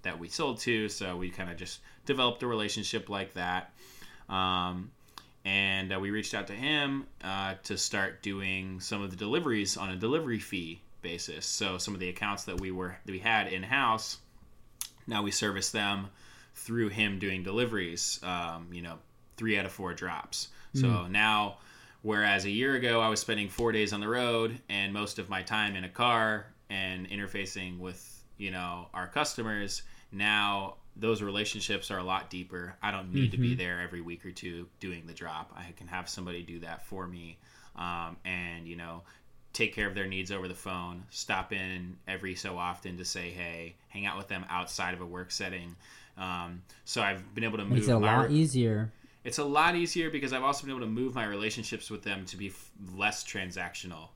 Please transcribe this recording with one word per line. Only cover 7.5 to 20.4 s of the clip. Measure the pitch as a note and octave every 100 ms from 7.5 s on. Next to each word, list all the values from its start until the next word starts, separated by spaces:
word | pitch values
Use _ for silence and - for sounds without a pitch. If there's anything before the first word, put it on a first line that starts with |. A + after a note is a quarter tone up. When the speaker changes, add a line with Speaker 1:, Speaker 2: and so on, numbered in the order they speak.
| F#2+
Speaker 1:
to | - F#2+
start | - G#2 G2 -
doing | G2+ G2 F#2+ F#2+ F#2+ F#2
some | - G#2
of | G2+
the | F2+
deliveries | G#2 D3 E3 A2 G2 -
on | F#2+
a | F#2
delivery | A2 D#3 D3+ A2
fee | - F#2+ E2 E2 - -
basis. | F2 F2 - D#2 -
So | - G2+ F2+
some | -
of | G2
the | F#2
accounts | F2+ G#2 G2+ -
that | F2+
we | F#2+
were, | F#2 F2+ F2+ -
that |
we | F#2
had | A2 A2 G2
in-house, | F#2 F#2+ C3+ B2+ A2 - - - - - - - - - - -
now | A2
we | G2+
service | - G#2+ G2 F#2+
them | A2 G2+ G2+ G2 - - - - -
through | - A#2 G#2+
him | F#2+ G#2+ G2
doing | G2 F#2+
deliveries, | F#2 G#2+ B2 G#2+ F2 E2+ - -
um, | F#2 F2 E2+ E2 E2+
you | F2
know, | E2+ D#2+ - - - -
three | A2 G2+
out | F#2+
of |
four | - F2+
drops. | E2+ F2+ E2 - -